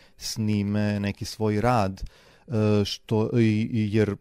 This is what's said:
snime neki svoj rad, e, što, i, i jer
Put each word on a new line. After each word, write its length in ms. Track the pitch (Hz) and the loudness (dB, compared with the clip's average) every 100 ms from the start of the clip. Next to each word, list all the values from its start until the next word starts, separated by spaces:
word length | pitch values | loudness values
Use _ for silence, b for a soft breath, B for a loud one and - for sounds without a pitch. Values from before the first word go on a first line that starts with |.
| b - | b -16
snime 840 | - - 107 104 101 104 104 104 | -10 -4 0 0 0 0 0 -2
neki 240 | 101 - | -4 -6
svoj 360 | 104 - 110 104 | -10 -4 -2 0
rad, 420 | 117 123 98 95 | 2 2 0 -4
e, 840 | - - - - - 110 107 104 | -12 -14 -20 -20 -6 0 2 2
što, 540 | 98 - - 107 110 123 | 0 -6 -4 -2 0 2
i, 300 | 113 107 117 | 2 2 0
i 160 | 117 107 | -2 0
jer 240 | 107 101 101 | 2 0 -2